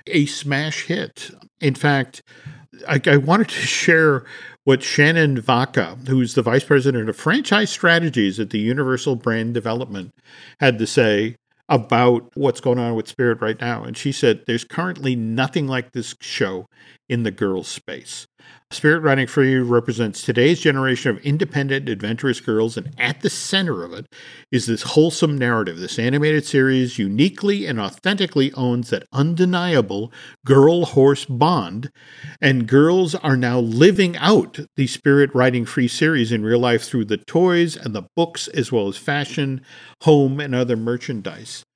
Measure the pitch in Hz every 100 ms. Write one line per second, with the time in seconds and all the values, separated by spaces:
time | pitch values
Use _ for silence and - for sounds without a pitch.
0 | - 165 143 - 143 139 151 - - -
1 | - - - - _ _ 143 135 147 139
2 | 123 - _ - - - - - - 139
3 | 160 143 139 202 220 - - - - 160
4 | 156 131 - - - - 139 131 - -
5 | 147 165 147 127 117 120 131 123 82 113
6 | 131 131 117 135 113 135 - 143 135 123
7 | 107 - 156 254 - 196 208 - 175 170
8 | 165 120 101 101 101 107 110 135 131 123
9 | 147 123 117 113 113 120 113 117 127 98
10 | 92 - _ - - - 135 110 107 139
11 | 110 101 110 - _ _ - 127 110 120
12 | 123 120 - 143 139 - 127 123 120 113
13 | - - 120 113 110 110 120 110 110 -
14 | 139 - 123 104 - 117 - - 180 156
15 | 135 123 113 113 131 175 135 127 - 127
16 | - - - - 98 92 - _ - _
17 | - 120 110 92 98 92 - - - 67
18 | - - - _ _ _ _ - 151 165
19 | 151 135 123 147 135 131 120 120 120 113
20 | 110 - - 120 139 170 156 135 131 123
21 | 131 101 143 151 180 143 139 135 139 98
22 | 104 117 135 113 - 110 117 113 - -
23 | 123 - 208 - - 196 175 95 87 90
24 | - - - - _ 127 117 110 - 151
25 | 165 - 160 143 120 113 92 85 90 -
26 | 120 143 151 151 - 139 131 131 127 120
27 | 98 107 185 190 202 202 190 113 98 -
28 | 185 202 185 143 135 135 123 120 117 101
29 | - 131 156 170 180 180 180 143 98 101
30 | 117 - - - 127 139 147 175 165 139
31 | 139 139 - 120 160 165 85 104 139 _
32 | - - 151 - 143 131 110 135 156 185
33 | 170 190 151 127 123 123 117 117 180 196
34 | 180 175 160 214 - - - - 131 -
35 | 143 139 139 127 127 123 110 - 120 -
36 | 156 151 113 117 110 120 123 113 - 123
37 | 107 107 - 165 180 170 165 - 123 104
38 | - 165 170 - - 156 117 120 98 -
39 | - 143 139 - 139 131 - - - _
40 | 160 147 135 139 143 123 123 113 117 123
41 | - 113 95 104 110 - -